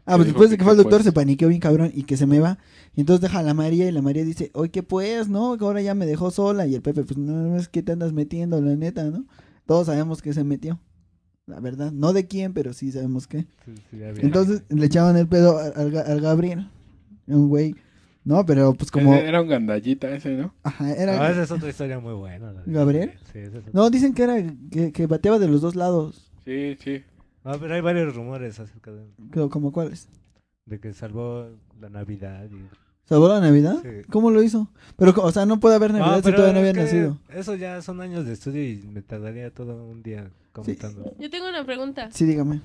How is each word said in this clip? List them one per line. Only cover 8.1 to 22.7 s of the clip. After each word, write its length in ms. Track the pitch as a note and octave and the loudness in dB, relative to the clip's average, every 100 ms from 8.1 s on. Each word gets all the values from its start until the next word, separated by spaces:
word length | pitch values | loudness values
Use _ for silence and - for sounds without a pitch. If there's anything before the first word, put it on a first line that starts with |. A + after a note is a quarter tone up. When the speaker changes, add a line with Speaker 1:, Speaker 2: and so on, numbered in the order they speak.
Speaker 1:
metiendo, 480 | D3+ D3 E3+ F3 D#3+ | -4 -6 -6 -4 -2
la 160 | C#3+ D3 | 0 -2
neta, 280 | E3 - | -4 -6
¿no?". 220 | D3+ F3 C4+ _ _ _ - | -6 -8 -12 _ _ _ 0
Todos 200 | E3 E3 | 0 2
sabemos 360 | D3+ D#3+ D#3 | -2 -4 -6
que 100 | D3+ | -6
se 120 | D3 | -4
metió. 340 | C#3+ C#3 D#3+ E3+ _ _ _ _ _ _ - | -2 -4 -6 -10 _ _ _ _ _ _ -20
La 140 | - | -12
verdad, 320 | B2 C3 D3 | -10 -8 -8
no 200 | C#3+ D3+ | -2 0
de 140 | F#3+ F#3 | 0 -2
quién, 260 | F#3+ F#3+ | -6 -6
pero 180 | F#3 C3 | -6 -8
sí 200 | A#2+ C3+ | -8 -8
sabemos 340 | C3 C3 B2+ B2 | -6 -6 -6 -6
qué. 200 | D3 E3 _ | -10 -10 _
Speaker 3:
Sí, 100 | - A2 - | -20 -20 -20
sí, 80 | A2 | -16
ya 140 | G#2+ | -12
vi. 80 | G#2+ | -2
Speaker 1:
Entonces 400 | C#3+ F3 F#3+ G#3 - | 0 2 2 0 -2
le 180 | D3+ D3+ | 0 2
echaban 300 | E3+ F3 E3+ | 4 6 4
el 100 | E3 | 4
pedo 320 | F3 F3 D#3 | 6 6 4
al, 140 | D3+ D3+ | -2 -4
al 140 | D3 | -2
Ga-, 120 | D#3 C#3+ | -2 -2
al 140 | D3 | 0
Gabriel, 480 | D#3 D#3+ F3+ F3 G3 - _ _ _ - - | 2 0 0 -4 -10 -16 _ _ _ -18 0
un 220 | D3 D3 | 2 4
güey. 260 | D3 D#3 D3 _ _ _ _ | 2 -2 -6 _ _ _ _
No, 200 | C#3 E3 | 0 2
pero 300 | F3 C#3 C3+ | 4 4 4
pues 160 | B2+ - | 2 -2
como 240 | D3 C#3 | 4 6
Speaker 2:
Era, 140 | C#3 D#3 | 6 4
era 140 | E3+ | 0
un 60 | E3 | 2
gandallita 600 | C3 G#2+ G#2+ A2+ C3+ C3+ | 0 0 -2 -2 -4 -4
ese, 220 | C#3 C#3+ C3 | -8 -6 -6
¿no? 180 | E3+ _ | -8 _
Speaker 1:
Ajá, 300 | C#3+ - C#3+ | -10 -6 -6
era 280 | D3 F#3+ F#3 | -2 -2 0
Speaker 3:
Ah, 60 | D#3 | 0
esa 120 | F3 | 0
es 60 | D#3+ | -2
otra 200 | E3+ D3+ | -6 -8
historia 280 | C3 C#3 B2+ | -8 -8 -8
muy 140 | A#2 | -10
buena, 400 | G#2+ F#2+ F2+ A2+ | -12 -12 -16 -16
la 100 | F#2+ | -14
de 80 | F3 | -4